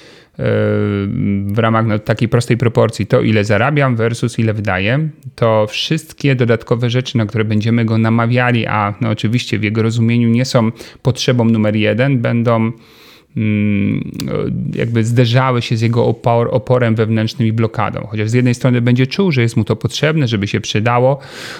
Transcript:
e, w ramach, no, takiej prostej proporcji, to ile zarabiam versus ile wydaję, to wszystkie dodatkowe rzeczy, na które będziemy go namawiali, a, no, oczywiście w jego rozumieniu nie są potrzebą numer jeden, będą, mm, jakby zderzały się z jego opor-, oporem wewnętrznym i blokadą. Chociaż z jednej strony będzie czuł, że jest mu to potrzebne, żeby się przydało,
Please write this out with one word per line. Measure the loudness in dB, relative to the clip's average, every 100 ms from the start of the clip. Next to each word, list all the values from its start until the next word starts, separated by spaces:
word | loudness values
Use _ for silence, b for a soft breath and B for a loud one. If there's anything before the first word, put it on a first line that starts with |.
| B B B -6
e, | -2 0 0 0 0 -2 -2 -2 -2 -2 -2
w | 0
ramach, | 2 2 2
no, | 0
takiej | -2 -2 0
prostej | 0 0 0
proporcji, | 2 2 0 0 0
to | 0
ile | 2 2
zarabiam | 2 2 2 2 0 0
versus | -2 -2 -4 0
ile | -2
wydaję, | 0 -2 -2 0 0 -2 -6 -16 -2
to | 0 2 0
wszystkie | -2 -4 -4 -6 -4 0 2
dodatkowe | 2 0 0 -2 0
rzeczy, | -2 -2 -2
na | -2
które | -2 0
będziemy | 0 2 2 2
go | 2
namawiali, | 2 2 2 2 2 2 0
a, | 0 -2 -2
no, | -4
oczywiście | -2 -2 -2 -2 -4
w |
jego | -2 0
rozumieniu | 0 0 2 2 2
nie | 2 2
są | 0 0 -2 B B
potrzebą | -4 -2 0 2 2
numer | 2 2 2
jeden, | 2 2 2 0
będą, | 0 0 2 2 0 -4 B B B B B -4
mm, | 0 0 0 0 0 -2 -4 -8 -6 -4 -2 -4 -4 -4
jakby | -2 0
zderzały | 0 2 2 2 2 0
się | -2 0
z |
jego | 0 2 0
opor-, | 0 0 2 2
oporem | 0 0 2 2 2
wewnętrznym | 0 0 -2 0 0
i |
blokadą. | 0 0 -2 -4 -4 -8
Chociaż | -4 0
z |
jednej | 2 2 2
strony | 0 2
będzie | 2 2 2
czuł, | 0 0
że | 2
jest | 2 0
mu |
to | 0 -2
potrzebne, | -4 -2 -2 0 0
żeby | 0 -2
się | -2
przydało, | -2 -2 0 2 2 0 B B B